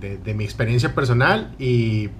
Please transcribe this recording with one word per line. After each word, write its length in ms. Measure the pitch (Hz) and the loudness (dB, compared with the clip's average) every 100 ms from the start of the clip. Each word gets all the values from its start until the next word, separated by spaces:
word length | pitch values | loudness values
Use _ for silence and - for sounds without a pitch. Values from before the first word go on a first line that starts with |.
de, 160 | 98 98 | -10 -8
de 160 | 107 | -6
mi 100 | 107 | -4
experiencia 500 | 104 - 113 120 151 | -4 -2 0 2 2
personal 640 | 143 131 120 147 214 - - | 0 2 4 4 2 -2 -6
y, 520 | 131 120 113 107 104 - | 0 2 2 0 -2 -6